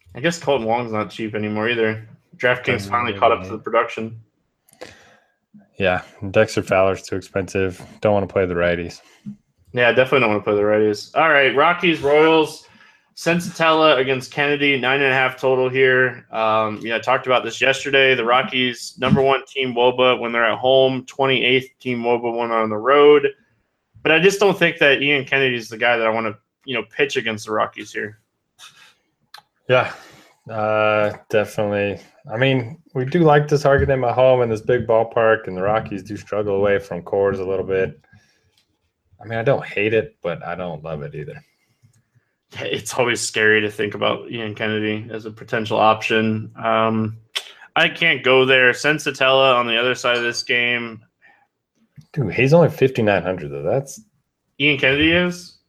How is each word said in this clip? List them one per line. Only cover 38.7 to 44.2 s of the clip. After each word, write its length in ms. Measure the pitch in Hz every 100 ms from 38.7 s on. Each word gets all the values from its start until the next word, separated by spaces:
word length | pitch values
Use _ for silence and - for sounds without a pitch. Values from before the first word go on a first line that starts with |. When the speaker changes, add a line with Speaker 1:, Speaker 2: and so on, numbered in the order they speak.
| _ _ _ _ -
Speaker 2:
I 20 |
mean, 160 | 107 113
I 40 |
don't 220 | 117 127 -
hate 280 | - 107
it, 240 | 110 110 _
but 240 | 87 82 85
I 100 | 87
don't 280 | 90 78
love 180 | 80 76
it 140 | 73 76
either. 260 | 73 76 _ _ _ _ _ _ _ _ _ _ _
Speaker 1:
Yeah, 120 | - -
it's 280 | - 110
always 260 | - 123 113
scary 400 | - 113 107 107
to 100 | 104
think 240 | - 107 104
about 360 | 110 104